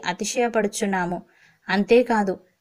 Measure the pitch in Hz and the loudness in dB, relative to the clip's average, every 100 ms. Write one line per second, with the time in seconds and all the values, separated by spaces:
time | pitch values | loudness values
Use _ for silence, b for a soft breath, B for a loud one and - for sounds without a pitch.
0 | - 180 208 254 240 226 208 - 202 190 | -2 -6 -4 -2 0 0 -2 -2 -2 -2
1 | 175 175 b b b b - 190 196 233 | -2 -6 b b b b -4 -2 4 4
2 | 247 226 196 185 _ _ | 4 0 0 -4 _ _